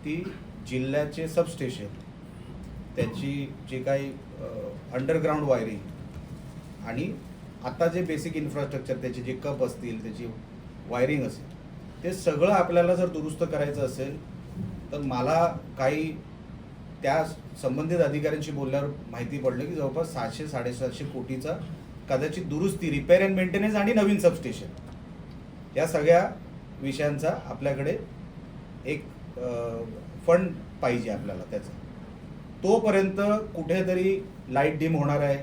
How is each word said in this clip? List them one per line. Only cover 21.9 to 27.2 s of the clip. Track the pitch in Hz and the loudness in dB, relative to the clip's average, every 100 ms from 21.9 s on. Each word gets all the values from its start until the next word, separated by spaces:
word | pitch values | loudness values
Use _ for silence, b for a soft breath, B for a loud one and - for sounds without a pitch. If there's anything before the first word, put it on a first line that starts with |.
| - - | -14 0
कदाचित | 135 151 185 | 0 2 -2
दुरुस्ती, | - 151 190 - 165 139 | -2 0 0 0 0 0
repair | - 180 196 | 8 8 8
and | 185 | 4
maintenance | 185 196 214 208 | 2 2 2 4
आणि | 208 | 6
नवीन | 226 202 202 | 6 6 6
सबस्टेशन, | 170 - 123 110 - - - - - - - - - - - 135 | 6 4 -6 -6 -8 -12 -14 -14 -14 -14 -14 -14 -16 -16 -6 0
या | 165 | 2
सगळ्या | 160 147 170 196 - - - - - | 4 8 8 8 -2 -12 -14 -14 -6
विषयांचा | 135 135 147 143 | -4 0 0 2